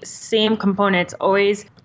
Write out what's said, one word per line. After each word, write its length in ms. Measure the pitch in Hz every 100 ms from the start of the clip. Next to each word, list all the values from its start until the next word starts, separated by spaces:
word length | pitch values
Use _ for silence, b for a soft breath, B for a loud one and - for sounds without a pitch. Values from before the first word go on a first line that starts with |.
same 540 | - - - 220 214 214
components 560 | 190 196 202 180 175 -
always 420 | 196 196 202 208 - -